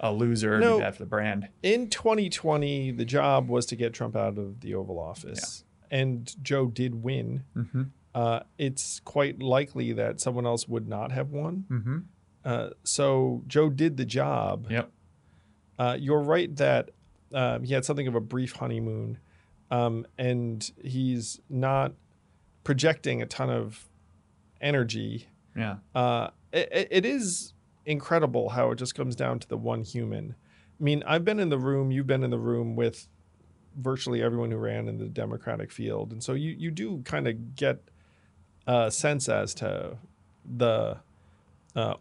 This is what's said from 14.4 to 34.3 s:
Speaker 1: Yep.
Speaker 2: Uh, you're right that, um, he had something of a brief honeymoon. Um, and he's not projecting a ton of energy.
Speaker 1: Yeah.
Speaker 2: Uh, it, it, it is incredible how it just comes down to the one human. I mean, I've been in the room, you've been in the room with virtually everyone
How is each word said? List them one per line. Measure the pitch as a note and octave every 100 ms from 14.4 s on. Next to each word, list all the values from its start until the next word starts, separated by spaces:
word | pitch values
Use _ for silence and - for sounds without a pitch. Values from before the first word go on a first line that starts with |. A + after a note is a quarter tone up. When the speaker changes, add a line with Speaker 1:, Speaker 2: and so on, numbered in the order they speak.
| G2 F#2+ A2
Speaker 1:
Yep. | A2+ - _ _ _ _ _ _ _ _ -
Speaker 2:
Uh, | B2 C3
you're | C#3 D3+
right | C#3+ E3+ - C#3+
that, | C#3 B2+ - - _ _ _
um, | C3+ B2+ A#2
he | B2
had | C3+
something | B2+ D3 C3
of |
a | A#2
brief | A2 B2+ B2+
honeymoon. | - B2 A2+ A2+ A2 A2 A#2 - _ _ _ _
Um, | B2 A#2+ A2+ - -
and | B2 B2 A#2+ A2 - -
he's | C3+ B2+ C3 B2 G#2+ - -
not | C3 C3 C3+ C3+ - _ _ _ _ _ _
projecting | - C3+ D#3+ D3 C#3 A#2+
a | A#2
ton | - C3
of | A#2+ A2 G#2+ - _ _ _ _ _ _ _
energy. | C#3+ C#3+ A#2 A2 G#2+ A#2 - _ _ -
Speaker 1:
Yeah. | A2 G2 -
Speaker 2:
Uh, | B2+ B2 A#2+ - - _
it, | D#3+ -
it, | F3+ -
it | F#3+ A3
is | C#4 G3+ E3+ - - _ _
incredible | - D3 - E3 D3+ A#2+ A2
how | B2 B2
it | A#2+
just | B2+
comes | - C3 A#2+
down | B2+ A#2+
to | -
the | A2+
one | A2+ A#2
human. | A2 A#2+ A2 G#2 G#2 A#2+ _ _ - -
I |
mean, | D3 D3 -
I've | D#3+
been | F3 G#3+
in | F3+
the | C3+
room, | C3 C#3 C3+
you've | C3 C3
been | C3
in | B2+
the | A#2+
room | A#2 A#2 A#2 A2+
with | A#2 - - _ _ _ _ _ _ C#3+
virtually | B2+ C3 C3 A#2+
everyone | A#2